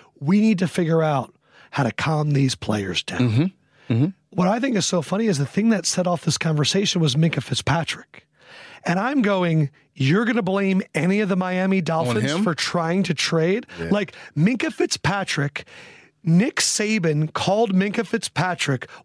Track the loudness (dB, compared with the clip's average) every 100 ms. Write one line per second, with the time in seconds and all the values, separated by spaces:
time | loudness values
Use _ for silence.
0 | -20 _ 0 4 4 2 0 0 2 2
1 | 2 0 -4 _ _ -20 -8 -2 -2 -2
2 | -2 0 2 2 2 -2 -4 -4 -4 -6
3 | -6 -2 0 2 0 -4 _ _ -2 0
4 | 0 -4 _ -2 0 0 0 -2 0 -2
5 | -2 -2 0 0 -2 0 2 2 0 -2
6 | 0 0 -2 -2 0 0 0 0 0 0
7 | 2 2 0 0 -4 -4 0 -2 -2 -8
8 | -16 -20 _ _ -20 -20 -20 -10 -2 -2
9 | 0 0 2 2 2 2 0 -4 _ -2
10 | 2 2 2 0 0 0 0 0 -2 -2
11 | 0 0 0 -2 -2 -2 0 0 0 0
12 | 0 0 0 0 -2 -2 -2 -2 0 0
13 | 0 -2 -2 0 2 0 -4 -10 -2 -2
14 | -2 -10 -8 0 2 2 -2 -2 -2 -2
15 | -2 -2 -2 -2 -4 -6 -14 -20 -20 -20
16 | -20 _ 2 4 4 0 -2 0 0 2
17 | 2 0 -2 -2 0 2 2 2 2 -2
18 | -2 -4 -4 -4 -2 -2 -2 -2 -6 -20